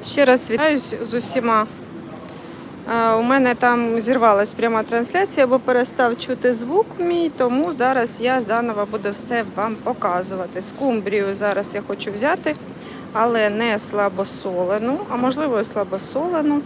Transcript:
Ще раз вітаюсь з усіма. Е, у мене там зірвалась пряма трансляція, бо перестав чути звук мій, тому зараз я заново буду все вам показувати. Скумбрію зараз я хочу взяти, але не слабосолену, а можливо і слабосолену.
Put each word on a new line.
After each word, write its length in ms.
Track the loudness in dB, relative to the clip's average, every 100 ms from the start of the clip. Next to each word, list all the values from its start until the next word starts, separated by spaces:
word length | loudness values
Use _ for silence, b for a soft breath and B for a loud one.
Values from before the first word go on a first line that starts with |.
Ще 200 | -4 2
раз 260 | 6 6 4
вітаюсь 440 | 0 2 2 -2 -6
з 120 | -4
усіма. 520 | -4 -2 -2 2 2 2 -6 -16 -14 -14 -14 -16 B B B B -14 -4
Е, 220 | 0 4
у 80 | 4
мене 320 | 4 4 4
там 460 | 4 4 4 2 0
зірвалась 540 | 2 4 6 6 4
пряма 280 | 0 0 0
трансляція, 640 | 0 -2 0 0 0 2 4
бо 120 | 4
перестав 600 | 4 2 2 2 0 2
чути 360 | -4 0 0
звук 320 | 0 0 0 0 -2
мій, 320 | 0 0 0 0
тому 360 | 0 2 0
зараз 440 | 2 2 2 0 -2
я 200 | 0 0
заново 460 | 0 0 0 -2 -2
буду 200 | -2 -4
все 340 | -6 -4 -2 -2 -2
вам 200 | -2 -2
показувати. 760 | -4 -2 0 0 -2 -6 -6 -6
Скумбрію 720 | -10 -2 0 0 0 0 0
зараз 320 | 0 0 0 -2
я 80 | -8 -6
хочу 260 | -6 -6
взяти, 420 | -2 0 0 -2 -6 -8 -14 B B B
але 380 | 0 2 4 2
не 280 | 2 0 0
слабосолену, 1200 | -2 0 0 0 -6 -4 -4 -2 0 0 0 -2 -4
а 60 | -2
можливо 440 | 0 0 0 0
і 40 |
слабосолену. 960 | 0 -2 -2 -4 -4 -4 0 0 2 0